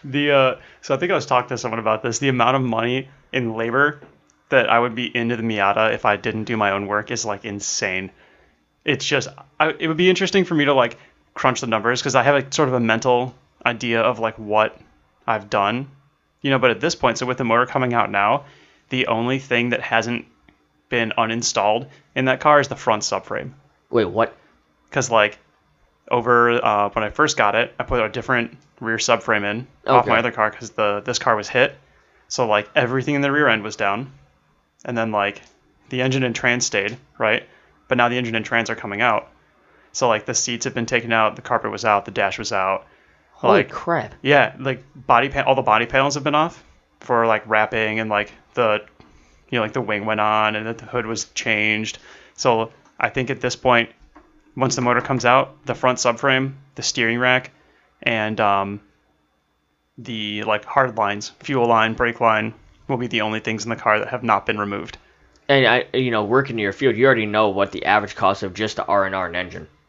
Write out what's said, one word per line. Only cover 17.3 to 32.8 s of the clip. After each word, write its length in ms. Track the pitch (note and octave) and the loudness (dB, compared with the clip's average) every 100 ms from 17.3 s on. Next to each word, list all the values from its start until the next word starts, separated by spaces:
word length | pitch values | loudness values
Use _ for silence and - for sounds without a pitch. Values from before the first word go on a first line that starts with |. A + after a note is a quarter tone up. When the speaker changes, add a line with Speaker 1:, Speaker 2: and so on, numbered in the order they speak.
| B2 | -4
Speaker 1:
the 80 | |
motor 220 | A#2+ A#2 B2 | 2 2 2
coming 260 | C3+ B2+ | 0 0
out 180 | A#2 G#2 | 0 0
now, 340 | G2+ G#2 C#3 - - _ _ _ | 2 2 0 -4 -20 _ _ _
the 200 | C3 - | -4 0
only 300 | A2+ A#2+ C3 | 0 0 -2
thing 320 | C3+ A#2+ A#2+ | 0 0 0
that 120 | A#2 | -2
hasn't 420 | - A#2 A2+ A#2+ - _ _ _ _ _ _ | 0 -2 0 -6 -8 _ _ _ _ _ _
been 240 | A#2+ A2+ A2+ | -2 -2 -2
uninstalled 720 | A2+ A2+ A#2 A#2 G#2 A2+ C3 - _ | -2 -2 -2 0 2 0 -4 -18 _
in 100 | - C3 | -2 0
that 140 | B2+ | 2
car 180 | D3+ D3 | 6 4
is 80 | C3 | 4
the 80 | - | -4
front 260 | - G#2+ | -2 -2
subframe. 480 | - G2 - - C3+ - _ _ _ | -2 -6 -6 -8 -8 -16 _ _ _
Speaker 2:
Wait, 160 | A#2+ F#2+ | 0 0
what? 280 | G2 A#2 - _ _ _ _ _ | 0 -2 -4 _ _ _ _ _
Speaker 1:
'Cause, 200 | C#3+ B2+ | -4 0
like, 280 | A2+ G#2 - _ _ _ _ _ _ - | 2 2 -2 _ _ _ _ _ _ -4
over, 540 | B2 A#2 A#2+ A#2+ A#2+ | -2 2 4 4 2
uh, 240 | A#2 G#2 G2+ | 2 0 0
when 160 | A2+ | -2
I 60 | G#2+ | -4
first 260 | - D#3 - | 0 0 2
got 180 | G#2 | 2
it, 200 | G#2+ B2 - | 2 -2 -6
I 40 | |
put 160 | - B2+ | -4 -2
a 80 | A2 | -2
different 480 | A#2+ A2+ B2+ A#2 - _ _ | -4 -2 -2 -2 -10 _ _
rear 160 | A2+ A2+ | -6 -4
subframe 480 | - A#2 - G#2+ | 0 0 2 -2
in 220 | G2+ G#2+ C3 _ - | 0 -6 -10 _ 2
off 200 | B2+ A#2+ | 2 4
my 60 | |
Speaker 2:
Okay. 60 | A2+ | 2
Speaker 1:
other 100 | A#2+ | 0
car 180 | A#2 G#2+ | 0 -2
'cause 200 | - A2+ | -2 -12
the, 320 | - G#2 G#2 | -4 -2 -2
this 140 | A2+ A#2+ | -4 -2
car 180 | - G#2+ | 0 0
was 140 | G#2 | 0
hit. 260 | B2 C#3+ - _ _ _ _ _ | 0 0 -2 _ _ _ _ _
So, 180 | - A#2+ | -4 0
like, 240 | G#2 G#2 | 0 2
everything 400 | D3 | 0